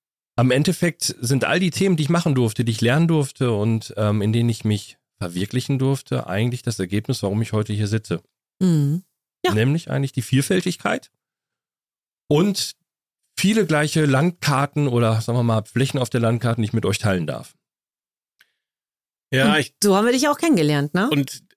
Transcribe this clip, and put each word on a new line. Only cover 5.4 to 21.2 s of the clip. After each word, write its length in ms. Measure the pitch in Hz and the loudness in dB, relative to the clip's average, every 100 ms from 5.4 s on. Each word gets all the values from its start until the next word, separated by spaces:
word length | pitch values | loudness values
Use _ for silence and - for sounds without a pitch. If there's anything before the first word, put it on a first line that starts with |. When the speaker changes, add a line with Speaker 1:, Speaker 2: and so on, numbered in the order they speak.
| 101 123 - 139 | -4 -4 -2 0
Speaker 1:
durfte, 480 | 131 135 - 127 - | 0 -2 -4 -6 -4
eigentlich 360 | 95 120 120 | -2 -2 -2
das 160 | - 110 | -6 -4
Ergebnis, 440 | 92 101 - 127 | -2 -2 -2 -4
warum 200 | 101 101 | -2 -2
ich 100 | 113 | -2
heute 220 | 107 107 | -2 -2
hier 140 | 104 104 | -2 -2
sitze. 340 | 110 - 85 - _ _ _ | -2 -4 -8 -8 _ _ _
Speaker 2:
Mhm. 420 | 185 160 143 160 - _ _ _ | 0 2 2 -2 -6 _ _ _
Ja. 80 | - | -2
Speaker 1:
Nämlich 380 | 107 120 156 - | 0 2 0 -2
eigentlich 220 | 135 139 | -4 -4
die 100 | - | -4
Vielfältigkeit 880 | 120 131 143 185 180 175 - 262 - _ _ _ _ _ _ _ _ _ _ _ _ | -2 0 2 0 -2 -4 -4 -4 -6 _ _ _ _ _ _ _ _ _ _ _ _
und 480 | 147 196 190 - - _ _ _ _ _ - | 2 2 0 -6 -12 _ _ _ _ _ -2
viele 280 | 185 220 175 | 0 2 2
gleiche 400 | 156 151 160 156 | 0 0 2 2
Landkarten 840 | 131 170 175 - 135 143 - 143 | 4 2 0 -2 0 0 0 0
oder, 320 | 120 117 110 | 2 2 0
sagen 180 | 113 120 | 0 0
wir 40 | |
mal, 220 | 117 110 | 0 0
Flächen 360 | 107 - 131 143 | -2 -2 -2 -2
auf 80 | 123 | -2
der 120 | 123 | 0
Landkarte, 420 | 113 117 135 117 | 0 0 0 -2
die 40 | 107 | -2
ich 60 | |
mit 140 | 117 - | 0 -2
euch 120 | 98 | -2
teilen 280 | 107 92 78 | 0 -2 -2
darf. 280 | 62 - _ _ _ _ _ _ _ _ _ _ _ _ _ _ _ _ _ _ | -8 -12 _ _ _ _ _ _ _ _ _ _ _ _ _ _ _ _ _ _
Speaker 3:
Ja, 220 | 131 139 | 0 2
Speaker 2:
Und 60 | 151 | 2
Speaker 3:
ich 160 | 139 - | -2 -2
Speaker 2:
so 120 | 202 | 2
haben 120 | 190 226 | 2 2
wir 60 | |
dich 160 | 254 294 | 2 0
auch 100 | 294 | 0
kennengelernt, 560 | 339 240 151 147 143 | 2 2 2 0 0
ne? 160 | 180 220 | -2 0
Speaker 3:
Und 320 | 147 | 0